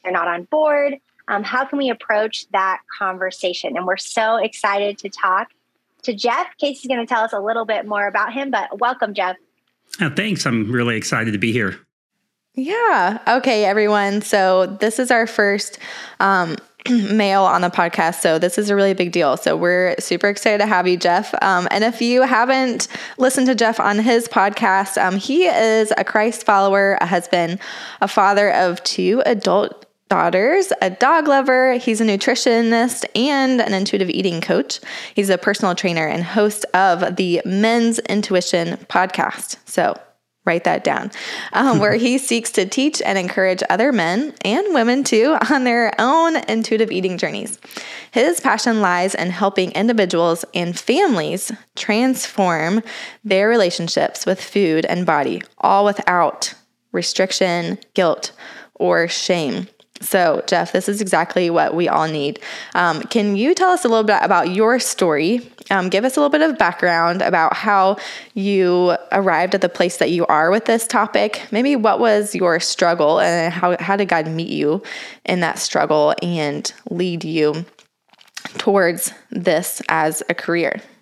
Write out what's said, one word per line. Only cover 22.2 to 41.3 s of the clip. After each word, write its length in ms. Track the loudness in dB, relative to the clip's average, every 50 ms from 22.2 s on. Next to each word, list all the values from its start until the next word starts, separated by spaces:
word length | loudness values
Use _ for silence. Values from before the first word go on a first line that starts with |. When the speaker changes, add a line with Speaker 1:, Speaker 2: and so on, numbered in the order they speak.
| 4
Speaker 3:
haven't 640 | 4 2 2 2 2 2 0 0 -2 -2 -4 -6 -8 -10 -16 -16 -14 -2 0
listened 260 | 0 2 2 2 2
to 80 | 2 2
Jeff 240 | 2 2 0 2 0
on 200 | 0 0 2 2
his 280 | 2 4 2 2 0
podcast, 720 | 0 0 2 2 2 0 0 0 2 2 2 0 -2 0 0
um, 140 | 0 0 0
he 300 | -2 -4 0 2 2 2
is 480 | 2 2 2 2 2 2 2 2 0 0
a 80 | -2 -2
Christ 400 | 0 0 0 0 0 -2 -2 0
follower, 540 | 2 4 4 4 4 4 4 4 2 2 0
a 60 | 0
husband, 540 | 0 0 -2 0 0 0 0 0 -2 -4 -8 -10 -14 -14 -14 -14 -16 -6 -4
a 60 | -4
father 440 | 0 2 4 4 4 4 4 4 4
of 320 | 4 2 2 2 0 -2 -6
two 380 | -6 -4 0 0 2 2 2 2
adult 580 | 2 0 0 2 2 2 2 0 -2 -6 -14 -20 _ _ _ _ _
daughters, 640 | 0 2 2 2 2 2 2 2 2 2 2 0 0 0
a 80 | 0 -2
dog 380 | 0 2 2 4 4 4 4
lover. 460 | 4 2 4 4 4 2 4 4 2 2
He's 280 | 0 0 -2 0 2
a 40 | 2
nutritionist 1000 | 2 2 0 0 0 0 2 2 2 2 4 4 2 2 2 2 0 -2 -6 -8 -4 -2
and 460 | 0 0 2 2 2 2 2 2 2
an 140 | 0 0 0
intuitive 340 | -2 -2 -2 0 -2 -2 -2
eating 320 | -2 -2 -2 -2 -2 -4
coach. 380 | -2 0 0 -2 0 -4 -8 -12 -10 -14 -14 -14 -14 -6 -4
He's 160 | -2 0 0
a 80 | 0
personal 380 | 0 2 -2 0 0 0 -2 -2
trainer 320 | 0 -2 -2 -2 -2 -2
and 160 | -2 -2 -4 -4
host 420 | -2 0 2 2 2 0 -4 -6 0 2
of 420 | 4 4 4 4 2 0 -4 -2
the 280 | -2 0 0 0 -2 0
Men's 540 | -2 0 2 2 2 2 2 2 2 0 -2
Intuition 800 | -4 -2 -2 -2 0 0 0 0 0 0 0 0 0 -2 -6 -8 -10 _
podcast. 680 | 0 0 0 0 -2 -4 -4 -4 -4 -8 -12 -12 -12 -16 _
So 300 | -6 -2 0 0 0 -2 -4 -12 _ _ _ _ _ _ _ _
write 200 | -2 -2 0 0
that 200 | 0 -2 0 -2
down, 280 | -2 -2 -2 -6 -8 -12 -12 -14 -12